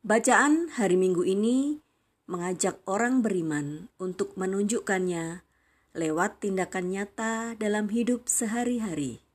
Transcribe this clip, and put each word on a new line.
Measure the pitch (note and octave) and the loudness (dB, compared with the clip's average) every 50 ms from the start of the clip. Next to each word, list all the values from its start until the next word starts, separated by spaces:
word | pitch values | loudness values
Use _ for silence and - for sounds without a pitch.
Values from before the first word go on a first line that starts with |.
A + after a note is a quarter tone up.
Bacaan | _ G3+ G#3 A#3 A3+ - B3 G3+ B3+ D4 D4+ D#4+ E4+ E4 - | _ 4 2 4 6 6 6 6 6 6 4 4 2 -2 -2
hari | - G#3+ F#3+ F3 | 0 2 4 4
Minggu | F#3 F#3 F#3 F#3 E3+ | 4 4 4 2 2
ini | F3+ - F#3+ G3+ G#3+ A3+ B3 C4 C4+ C#4+ D4+ D4+ _ _ _ _ _ _ _ _ _ | 2 2 2 2 2 2 2 2 2 0 -2 -4 _ _ _ _ _ _ _ _ _
mengajak | - F3 F3 F3 F3+ F#3 - - G3 - - _ - | -10 -8 -6 -4 -4 -4 -2 -2 -2 -2 -4 _ -4
orang | F#3+ G#3 A#3 A#3+ B3+ C4 | -2 0 0 2 2 2
beriman | A3+ A3 G3+ F#3 E3 D#3+ D3+ D3 D3 C#3+ D3 D#3 F#3 - _ _ | 2 2 0 0 -2 0 -2 -2 -4 -4 -8 -10 -12 -16 _ _
untuk | F#3+ F#3 F3+ - G3+ G3 - F#3+ | -8 -8 -4 -4 -6 -6 -4 -4
menunjukkannya | F#3 F#3+ F#3+ G3 G#3 G3+ A3+ - - - G3+ F#3+ F#3 F3+ F3 E3 E3 E3 E3+ F3+ _ _ _ _ _ _ _ _ _ _ _ | -4 -2 0 0 0 0 0 -2 0 0 0 0 0 0 -2 -2 -4 -6 -8 -12 _ _ _ _ _ _ _ _ _ _ _
lewat | E3+ E3+ D#3 D#3 D#3+ F3+ G#3 G#3 _ | -4 -2 -2 0 0 0 -2 -2 _
tindakan | - G#3 G3 F#3 F3+ F3+ - F#3+ F3+ F3+ | -4 -2 -2 -2 -2 -2 -4 -4 -4 -4
nyata | F#3+ G3 G3+ G3+ _ - A3+ A3+ A3+ A3+ A3+ A#3 A#3 A3 | -4 -4 -6 -8 _ -6 -4 -4 -4 -4 -6 -8 -8 -4
dalam | A3 G#3 G#3 G#3+ G#3+ G3+ G#3 | -2 0 0 0 0 0 0
hidup | A#3 A#3+ A3 B3 A#3 - | 0 2 2 0 -2 0
sehari-hari. | - - - A#3+ G#3+ A3 A#3+ A#3+ A#3+ B3 A#3+ A3 G#3 E3 D3 C#3+ B2+ A2 - _ _ | -2 -2 -2 0 -2 -2 -2 0 0 0 -2 -2 -4 -4 -4 -4 -4 -6 -10 _ _